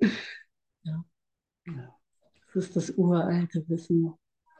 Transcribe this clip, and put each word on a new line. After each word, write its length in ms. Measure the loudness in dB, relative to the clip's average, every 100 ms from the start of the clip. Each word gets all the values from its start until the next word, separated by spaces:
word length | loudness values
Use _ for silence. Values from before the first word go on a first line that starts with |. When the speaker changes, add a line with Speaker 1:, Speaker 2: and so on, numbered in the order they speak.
Speaker 1:
<laughs> 120 | 0 0 -10 -16 -20 _ _ _
Ja. 220 | -10 -8 -10 _ _ _ _ _ -14
Speaker 2:
Ja. 280 | -14 -14 -20 _ _ _ _ _
Speaker 1:
Das 100 | -4
ist 120 | -2 -2
das 140 | -2
uralte 760 | 2 4 4 2 0 0 -4 -4
Wissen, 460 | -4 0 2 2 -4 _ _ _ _